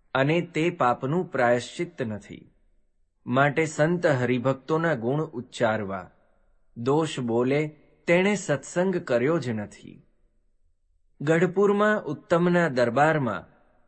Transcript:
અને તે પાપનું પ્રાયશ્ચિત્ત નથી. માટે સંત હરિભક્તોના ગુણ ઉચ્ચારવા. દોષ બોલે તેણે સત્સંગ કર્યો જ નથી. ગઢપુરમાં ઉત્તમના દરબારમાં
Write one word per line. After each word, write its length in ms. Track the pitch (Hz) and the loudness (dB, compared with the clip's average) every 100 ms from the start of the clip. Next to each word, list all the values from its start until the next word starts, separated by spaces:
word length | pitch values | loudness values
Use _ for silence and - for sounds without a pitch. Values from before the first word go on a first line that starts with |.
| _ | _
અને 280 | 131 139 170 | 0 2 0
તે 280 | - 156 170 | -2 -2 -2
પાપનું 640 | 175 123 120 131 170 170 | 0 0 0 -2 -2 -2
પ્રાયશ્ચિત્ત 680 | 180 120 123 - - 175 - | 0 2 2 -2 -8 -10 -6
નથી. 500 | 117 104 - - - _ _ _ _ _ _ _ - | -8 -8 -12 -20 -20 _ _ _ _ _ _ _ -4
માટે 400 | 127 143 135 156 | 2 2 2 -2
સંત 400 | - 156 175 170 | 0 0 2 2
હરિભક્તોના 880 | 131 123 127 127 135 - 160 165 | 2 0 0 0 -2 -2 -2 0
ગુણ 300 | 135 113 147 | -2 -2 -2
ઉચ્ચારવા. 880 | 156 123 127 - 117 107 98 95 90 _ _ _ _ _ _ - | -4 -8 -12 -2 0 0 -4 -8 -10 _ _ _ _ _ _ -6
દોષ 420 | 120 151 156 - | 0 0 0 -4
બોલે 560 | 120 117 127 143 151 - _ _ - | -2 0 0 0 -2 -8 _ _ 0
તેણે 280 | 175 196 196 | 2 2 -2
સત્સંગ 600 | - 139 - 175 185 180 | -2 -4 -4 -2 -2 -2
કર્યો 420 | 175 120 131 170 | -2 0 2 0
જ 100 | 123 | -2
નથી. 560 | 110 104 - - - _ _ _ _ _ _ _ _ _ _ _ - | -6 -8 -14 -20 -20 _ _ _ _ _ _ _ _ _ _ _ -6
ગઢપુરમાં 840 | 147 165 175 180 202 202 208 214 | 0 2 2 2 2 4 2 0
ઉત્તમના 640 | - 143 - 170 175 175 165 | -2 -10 0 2 4 4 2
દરબારમાં 760 | 127 120 120 151 156 123 92 - _ _ _ | 2 2 4 2 2 -2 -6 -10 _ _ _